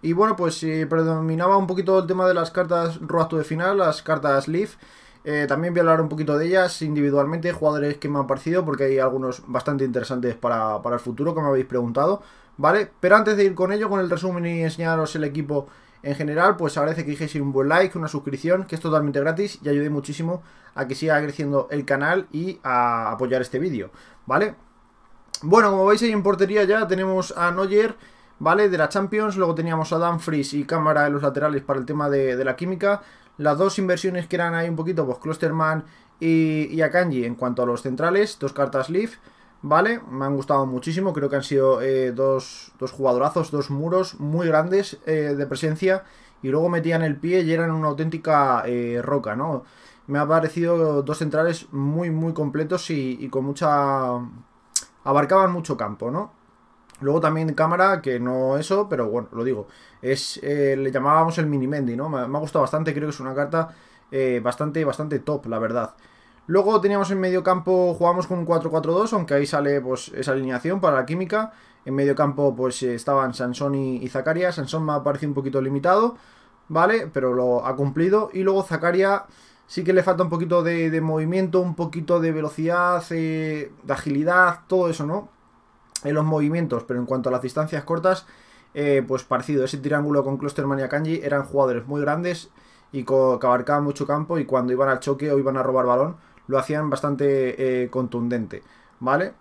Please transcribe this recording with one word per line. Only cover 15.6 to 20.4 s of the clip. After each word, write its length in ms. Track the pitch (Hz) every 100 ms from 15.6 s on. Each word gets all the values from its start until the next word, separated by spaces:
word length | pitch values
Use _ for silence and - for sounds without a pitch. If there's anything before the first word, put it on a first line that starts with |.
| 139 - - _
en 120 | 139
general, 420 | 139 151 151 185 214
pues 200 | 160 156
agradece 280 | 147 160
que 80 | 143
dejéis 240 | 143 156 156
un 160 | 139
buen 160 | 131 139
like, 280 | 165 185 180
una 100 | 156
suscripción, 560 | 151 139 135 160 185
que 120 | 185 160
es 40 |
totalmente 400 | 165 156 147 139
gratis 380 | 143 165 202 -
y 60 | 147
ayude 220 | 143 147
muchísimo 520 | 147 139 147 165 180